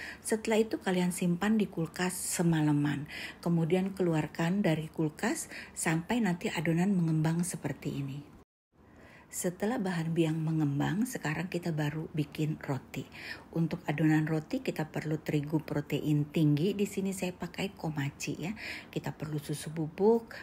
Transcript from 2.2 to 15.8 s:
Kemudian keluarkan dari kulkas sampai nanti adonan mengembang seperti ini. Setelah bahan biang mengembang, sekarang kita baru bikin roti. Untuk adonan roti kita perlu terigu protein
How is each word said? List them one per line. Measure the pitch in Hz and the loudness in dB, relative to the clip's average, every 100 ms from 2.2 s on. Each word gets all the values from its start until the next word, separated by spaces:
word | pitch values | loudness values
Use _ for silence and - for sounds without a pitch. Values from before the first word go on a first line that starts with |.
| - - 170 160 151 147 147 143 147 - - - 175 | -2 2 4 6 4 4 2 0 -4 -10 -12 -6 0
Kemudian | 170 160 185 190 | 2 4 2 2
keluarkan | 190 180 160 151 - 170 196 196 | 0 2 2 0 -2 0 2 2
dari | 156 156 | 2 -2
kulkas | - 156 - 208 320 - - - - | -2 -2 0 -2 -2 -6 -12 -12 -4
sampai | - 160 170 240 208 | 0 0 2 2 2
nanti | 175 214 | 0 -2
adonan | - 160 165 185 190 | -2 2 2 4 4
mengembang | 160 160 156 165 175 | 4 4 2 2 0
seperti | 160 143 143 - | -4 -6 -6 -6
ini. | 139 139 139 143 - - _ _ _ - - - - - | -4 -6 -8 -12 -18 -20 _ _ _ -20 -20 -20 -20 -14
Setelah | - 185 175 202 254 | -6 -4 -2 -2 0
bahan | 185 170 165 165 | 0 0 0 2
biang | 160 160 | 4 2
mengembang, | 156 160 147 143 143 170 247 | 0 2 2 2 2 2 0
sekarang | - 147 160 180 | -2 -4 -4 -2
kita | 175 175 | -4 -2
baru | 156 147 156 160 156 | 0 0 -2 -4 -4
bikin | 147 - 156 151 - | -4 -2 -2 -2 -4
roti. | 131 - - - - - - - | -6 -6 -10 -10 -12 -14 -14 -6
Untuk | - 165 175 - | -2 0 -2 -4
adonan | 151 156 156 156 | 0 4 4 2
roti | 160 151 165 160 | 0 -2 -4 -4
kita | 175 151 | -4 -4
perlu | - 151 156 | -4 -4 -4
terigu | - 151 147 156 | 0 -2 0 -2
protein | - 151 | 0 -4